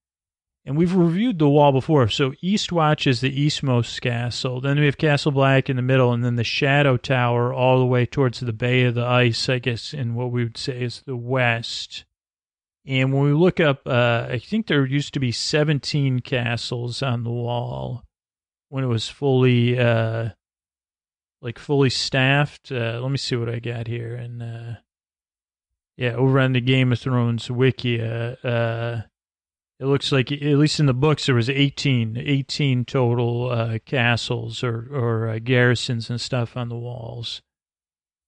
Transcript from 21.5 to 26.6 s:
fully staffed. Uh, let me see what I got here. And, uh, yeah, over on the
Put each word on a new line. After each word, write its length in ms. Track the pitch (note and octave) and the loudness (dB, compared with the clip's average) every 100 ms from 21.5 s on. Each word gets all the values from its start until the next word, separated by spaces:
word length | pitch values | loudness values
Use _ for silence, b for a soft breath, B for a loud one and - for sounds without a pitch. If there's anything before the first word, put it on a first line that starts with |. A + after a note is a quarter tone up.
| - | -10
fully 300 | - C#3 C3+ | -2 2 4
staffed. 800 | - - C3+ C3 C#3+ C#3+ - - | 2 -2 0 2 2 0 -6 -10
Uh, 300 | B2+ A2+ A#2 | -4 -4 -4
let 100 | C3 | -4
me 60 | C3+ | -4
see 200 | - B2 | -2 -4
what 120 | A#2 | -4
I 100 | A#2 | -6
got 280 | A#2+ A#2+ A2+ | -6 -8 -6
here. 280 | A#2 A#2 | -8 -8
And, 280 | A#2+ A#2+ A#2+ | -10 -12 -12
uh, 320 | A#2 A#2 A#2 A2 _ _ _ _ _ _ _ _ _ _ _ - | -12 -12 -12 -14 _ _ _ _ _ _ _ _ _ _ _ -6
yeah, 160 | B2 | -4
over 280 | A#2+ C3+ C3+ | 0 2 4
on 120 | C3 | 2
the 80 | B2+ | 2